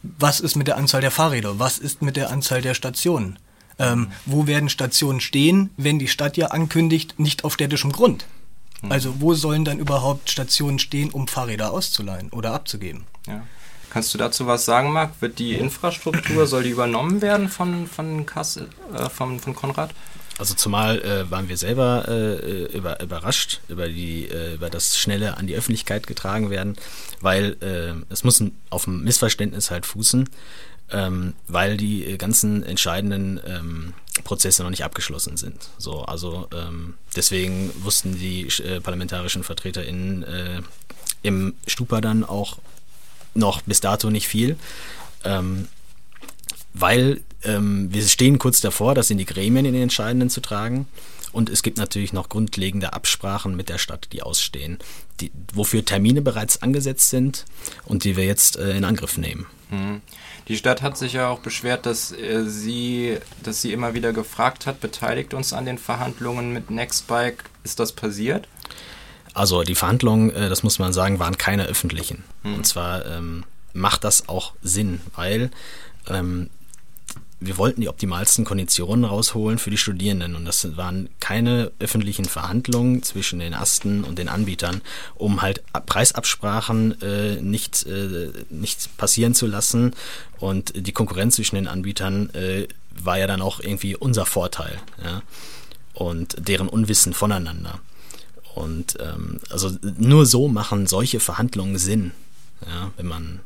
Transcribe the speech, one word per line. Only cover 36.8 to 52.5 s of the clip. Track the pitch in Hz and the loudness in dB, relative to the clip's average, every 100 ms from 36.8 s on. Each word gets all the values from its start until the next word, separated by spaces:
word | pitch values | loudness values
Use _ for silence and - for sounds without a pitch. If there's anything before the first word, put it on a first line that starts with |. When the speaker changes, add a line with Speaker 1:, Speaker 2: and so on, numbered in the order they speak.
| 82 - - - | -8 -10 -6 0
Speaker 3:
deswegen | - 95 92 92 95 - | 2 2 0 0 -2 -2
wussten | 98 - 95 92 | 0 0 0 -2
die, | 92 92 92 - | -2 -4 -2 -2
äh, | - 92 | -2 -4
parlamentarischen | 87 90 90 90 90 92 | -2 -4 -4 -4 -2 -4
VertreterInnen, | 85 85 95 92 85 90 92 92 | -4 -4 -4 -4 -4 -4 -2 -2
äh, | - 90 90 90 87 - - - - - | -4 -6 -6 -6 -8 -10 -10 -6 -6 -2
im | 104 95 95 - - | 0 0 0 -4 -6
Stupa | - 120 113 | -4 0 0
dann | 110 110 | 2 2
auch | 107 101 101 - - - - - - - - | 0 -4 -4 -6 -10 -12 -12 -12 -12 -12 -6
noch | 110 104 - | 2 2 2
bis | - 104 | 2 2
dato | 98 104 107 | 4 2 2
nicht | 107 - | 0 0
viel, | 107 123 156 - - - - - - | 2 2 0 -6 -10 -10 -10 -10 -6
ähm, | - 95 92 92 90 - - - - - - - - - - - | -2 0 0 -2 -6 -8 -10 -10 -10 -10 -12 -10 -8 -8 -10 0
weil, | - 120 131 143 - - | 4 6 4 2 -4 -6
ähm, | 107 104 101 101 95 | -2 2 2 2 0
wir | 101 | 0
stehen | 104 - 127 143 | 2 6 8 8
kurz | 127 - | 6 4
davor, | 101 - 113 | 2 2 4
das | 139 113 | 4 4
in | 104 | 2
die | 95 | 0
Gremien, | 95 101 127 139 | 0 4 6 6
in | |
den | 127 | 4
entscheidenden | 123 - 107 123 123 | 2 2 2 2 2
zu | 123 | 0
tragen. | - 104 113 127 135 - - - - | -2 -2 0 -2 -4 -8 -12 -10 -6
Und | - 110 | 0 2
es | - | 4
gibt | 120 110 | 2 0
natürlich | 104 104 101 | -2 0 -2
noch | 98 - | -2 -2
grundlegende | 107 110 | 0 0